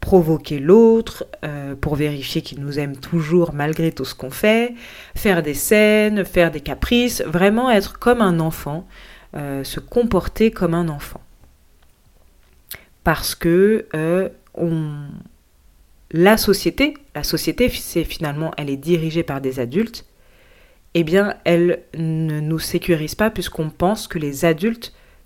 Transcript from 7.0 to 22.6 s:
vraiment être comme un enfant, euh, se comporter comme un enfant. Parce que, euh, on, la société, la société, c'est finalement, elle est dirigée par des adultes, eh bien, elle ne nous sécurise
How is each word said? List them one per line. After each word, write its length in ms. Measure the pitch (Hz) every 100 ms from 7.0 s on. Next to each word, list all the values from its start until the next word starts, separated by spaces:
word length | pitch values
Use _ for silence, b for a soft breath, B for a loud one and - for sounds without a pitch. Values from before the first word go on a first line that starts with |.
| 240 -
vraiment 480 | - 170 196 220 254
être 280 | 208 196 -
comme 240 | 247 240
un 180 | 196 165
enfant, 460 | 160 - 143 160 - B B B B
euh, 280 | 147 143 139
se 180 | 135 -
comporter 680 | - 240 233 185 - - 220
comme 240 | - 175
un 140 | 170 165
enfant. 320 | 143 - - - _ - _ _ _ _ _ _ _ _ _ _ _ - B B _
Parce 300 | 170 151 -
que, 520 | - 170 175 202 220 -
euh, 340 | 156 160 180 185 - _
on, 520 | - 170 160 151 147 143 - - _ _ _ _ _ _ _ -
la 240 | 160 190 220
société, 580 | - 190 170 - 294 285 _
la 80 | 147
société, 460 | - 156 - 156 247
c'est 360 | - - 175
finalement, 480 | 151 - 156 147 160 -
elle 140 | 143
est 60 | 139
dirigée 460 | 151 170 160 165
par 180 | 160 139
des 200 | 135 131
adultes, 440 | 120 165 233 - - b b b b b b b b
eh 100 | 170
bien, 300 | 156 190 202 -
elle 380 | - 170 175 170 -
ne 460 | 160 160 160 160 151
nous 180 | 151
sécurise 560 | 160